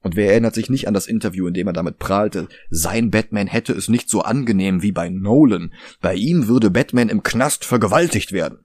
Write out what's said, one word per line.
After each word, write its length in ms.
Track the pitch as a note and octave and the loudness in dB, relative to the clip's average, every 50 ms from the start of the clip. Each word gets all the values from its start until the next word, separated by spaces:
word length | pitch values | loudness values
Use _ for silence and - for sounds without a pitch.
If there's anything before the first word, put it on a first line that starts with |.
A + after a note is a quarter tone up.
Und 140 | _ G2 E2 | _ -4 -2
wer 160 | G#2 G2+ G2 | 0 2 4
erinnert 240 | G2+ A#2 A2+ A2+ - | 4 4 4 0 -2
sich 140 | A2+ A2 - | -4 -4 -2
nicht 180 | C3 C3+ - | -2 -2 -2
an 60 | - G#2 | -2 -2
das 140 | G2 - | -2 -2
Interview, 380 | - A2+ G#2+ - G#2 F2 F#2+ F#2 | -2 -4 -2 -2 -4 -4 -2 -4
in 80 | F2+ F2 | -2 -2
dem 140 | F#2 F2 | -2 -4
er 60 | G2 E2+ | -2 -4
damit 260 | F2 E2+ D#2+ - _ | -4 -4 -6 -6 _
prahlte, 480 | - - F#2+ G2+ G#2+ G#2 - E2+ E2 - - - - - | -4 -2 0 0 0 0 -2 -6 -8 -8 -14 -18 -10 -4
sein 420 | - D#2+ E2 F2 F#2+ A2+ A#2 G#2+ | -4 -2 -2 -2 0 0 0 2
Batman 360 | G2 A2 A2 - G#2+ G#2 G2+ | 2 0 0 0 -4 -4 -4
hätte 260 | F#2 - A#2 - - - | -2 -2 -4 -2 -2 -6
es 160 | F#2 - - | -4 0 0
nicht 200 | A2+ A#2+ - - | 0 0 0 0
so 120 | - G#2+ | -2 0
angenehm 600 | - - A2+ C#3+ C3 A#2 A2 F#2+ F#2 G2 F#2+ F2+ | 0 0 -2 -2 0 0 0 0 2 2 0 0
wie 120 | D#2+ G#2 F#2 | 0 0 -2
bei 160 | E2+ E2+ F2 | -2 -4 -4
Nolan, 640 | F#2 F#2+ F#2+ G#2 A#2 D3 D#3 B2 G2+ F2 F2 E2+ - - - - - _ | -6 -4 0 4 6 6 6 6 4 0 -4 -8 -12 -16 -20 -20 -14 _
bei 140 | - F2+ F#2 | -2 -2 0
ihm 320 | F#2 G#2+ D3+ F3 F3 B2+ | 0 0 2 2 2 2
würde 240 | G#2 A#2+ B2+ A2 G2+ | 4 4 4 4 4
Batman 380 | F2+ A#2 A#2 - - B2 A#2+ G#2+ | 4 2 0 2 0 0 0 2
im 120 | - G#2 | 0 -2
Knast 440 | - - - A2+ C3 D3 - - - | -2 -2 0 0 0 0 -2 -6 -4
vergewaltigt 640 | - B2 A#2+ A2+ G2 G#2 D#3 F3 E3+ - G#2 - - | -2 0 0 2 2 2 2 2 2 0 -4 -4 -4
werden. 280 | F#2+ F#2 D#2+ C#2 - _ | -4 -4 -4 -4 -8 _